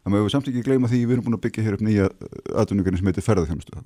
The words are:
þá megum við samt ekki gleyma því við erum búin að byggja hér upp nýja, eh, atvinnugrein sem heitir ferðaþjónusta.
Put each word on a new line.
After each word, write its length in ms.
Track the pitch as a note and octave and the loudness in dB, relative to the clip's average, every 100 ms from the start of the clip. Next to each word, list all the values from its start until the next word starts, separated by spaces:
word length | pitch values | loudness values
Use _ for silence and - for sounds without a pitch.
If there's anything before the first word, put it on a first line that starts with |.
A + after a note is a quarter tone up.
þá 40 | - | -2
megum 140 | G2+ G#2 | 0 2
við 60 | C3+ | 0
samt 140 | C#3+ | -2
ekki 120 | B2 B2 | -4 0
gleyma 240 | C3 A#2+ | 2 2
því 80 | B2 | 2
við 140 | A#2 B2+ | 2 0
erum 80 | A#2 | 0
búin 120 | A2 | -2
að 40 | A#2+ | -2
byggja 160 | A2 A2 | -2 -2
hér 120 | G2 | 0
upp 60 | G#2+ | 2
nýja, 180 | G#2 F#2+ | 4 2
eh, 560 | - - G1+ - - | -2 -16 -14 -6 -2
atvinnugrein 360 | G#2+ G2+ F#2 F2 | 0 2 0 0
sem 100 | F#2+ | 0
heitir 160 | F#2+ G#2 | 0 2
ferðaþjónusta. 560 | F#2+ D#2 D#2 - - | 2 2 -4 -10 -18